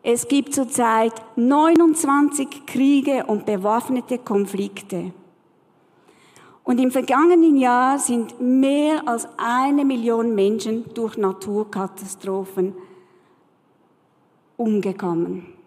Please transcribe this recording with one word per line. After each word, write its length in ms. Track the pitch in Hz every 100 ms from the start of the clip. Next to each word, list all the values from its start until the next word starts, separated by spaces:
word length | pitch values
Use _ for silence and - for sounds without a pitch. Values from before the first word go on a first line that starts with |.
Es 280 | - 240 -
gibt 240 | 277 285
zurzeit 580 | 285 254 - 233 220 226 226 - -
neunundzwanzig 1300 | 240 285 320 330 339 302 277 277 285 285 269 - -
Kriege 600 | 247 269 285 269 262 -
und 200 | 208 -
bewaffnete 720 | 202 202 226 226 254 - 247
Konflikte. 920 | - 202 196 190 202 - - 180 180 - _ _ _ _ _ _ _ _ _ _ _ _ - _
Und 160 | - 247
im 120 | 254
vergangenen 680 | 262 254 262 339 349 330 277
Jahr 420 | 254 247 254 277
sind 400 | 277 240 226 -
mehr 680 | 247 262 269 285 302 311 302
als 220 | 233 - -
eine 480 | 233 247 269 285
Million 500 | 277 254 233 226 233
Menschen 520 | 208 196 220 220 226 233
durch 240 | - 220 220
Naturkatastrophen 1600 | 196 190 208 208 208 190 190 - 196 - 196 190 190 - 185 190 - - _ _ _ _ _ _ _ _ _ _ _ _ _ _ _ -
umgekommen. 920 | 226 208 190 185 180 170 170 185 - -